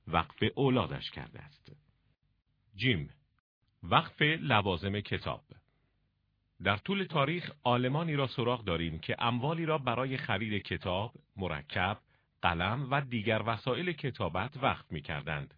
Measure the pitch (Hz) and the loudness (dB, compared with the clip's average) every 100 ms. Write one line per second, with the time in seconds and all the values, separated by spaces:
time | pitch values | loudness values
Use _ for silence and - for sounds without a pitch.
0 | - 82 - - 107 - 135 127 78 67 | 0 2 0 0 -2 2 2 4 2 -4
1 | - 78 58 - - - - - _ _ | -8 -12 -14 -16 -18 -20 -20 -20 _ _
2 | _ _ _ _ _ _ _ 98 123 92 | _ _ _ _ _ _ _ 0 2 2
3 | 67 - _ _ _ _ _ _ 85 127 | 0 -10 _ _ _ _ _ _ 2 2
4 | - - 151 160 151 110 98 85 98 104 | 2 2 2 2 4 4 4 0 0 -2
5 | - 98 - 60 - - _ _ _ _ | -2 -4 -4 -6 -10 -20 _ _ _ _
6 | _ _ _ _ _ - 92 104 - 196 | _ _ _ _ _ -2 0 0 0 -2
7 | 185 156 139 175 - - 123 123 127 147 | 0 2 2 0 -6 -4 2 2 2 0
8 | 170 147 131 - 117 123 98 82 82 82 | 0 0 0 0 0 0 0 0 0 -2
9 | - - 117 120 139 165 160 151 127 117 | -4 -2 0 0 0 0 0 0 0 0
10 | 135 131 139 98 110 101 - 90 95 90 | 0 -2 -2 -2 0 -2 -2 -4 0 -2
11 | 113 - _ - 90 76 - 101 92 107 | -2 -8 _ -6 -4 -4 -4 0 0 0
12 | _ _ _ _ 90 85 92 123 127 139 | _ _ _ _ 2 2 0 0 0 -2
13 | 135 120 104 110 107 110 131 120 180 156 | 0 -2 2 2 0 -2 -2 -2 -2 -4
14 | 139 - 90 90 120 127 127 82 - 80 | -6 -4 -2 -2 -4 0 0 0 -4 -8
15 | 71 73 76 73 69 | -6 -6 -4 -4 -6